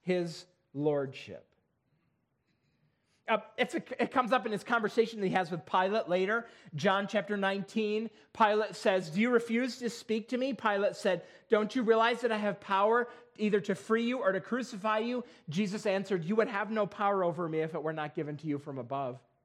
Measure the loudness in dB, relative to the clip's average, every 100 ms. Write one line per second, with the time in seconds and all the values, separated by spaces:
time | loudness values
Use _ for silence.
0 | 0 0 -2 -8 -18 _ _ -2 0 0
1 | -2 -8 -16 -16 _ _ _ _ _ _
2 | _ _ _ _ _ _ _ _ _ _
3 | _ _ -2 -2 -2 -2 -2 -2 -8 -4
4 | 0 0 2 2 0 -4 0 0 2 2
5 | 2 2 0 2 0 -4 0 2 2 0
6 | 0 0 2 0 -4 -18 -12 -2 2 2
7 | 0 -2 -2 -2 0 -2 -4 -2 0 -2
8 | -4 -12 _ 2 4 4 0 0 2 2
9 | 0 0 4 2 2 -2 -2 -4 -6 -8
10 | -4 -4 -2 -4 -2 -2 0 2 0 0
11 | -2 -2 -4 -20 _ 2 2 0 4 6
12 | 4 2 0 0 -2 -4 0 4 4 4
13 | 0 -8 -20 -2 2 2 0 -4 0 0
14 | 2 2 2 0 -2 -4 -4 -4 -2 0
15 | 0 -4 -6 -16 -6 -2 0 0 0 0
16 | 0 -2 2 2 2 0 -2 0 -2 0
17 | 0 2 2 0 -2 -2 -2 -2 -4 -4
18 | -6 -4 -6 -6 -4 -4 -4 -10 -6 -4
19 | -4 -8 _ _